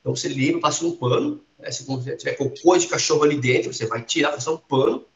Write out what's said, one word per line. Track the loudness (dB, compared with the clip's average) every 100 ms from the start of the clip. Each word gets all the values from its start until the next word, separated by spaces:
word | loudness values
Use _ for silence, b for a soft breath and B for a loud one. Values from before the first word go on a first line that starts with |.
Então, | -4 -4
você | -4
limpa, | 0 0 2
passa | 0 0 -4
um | -2
pano, | 0 0 0 -6 _ _
né? | -12
Se | -12 -8 -6 -6 -8
tiver | -6
cocô | -4 -4 2 4 6
de | 4
cachorro | -2 0 4
ali | 4 2
dentro, | 2 2 0
você | -4 -4
vai | -4
tirar, | -4 0 0
passar | -2 -4
um | -6
pano | _ 2 2 0 -6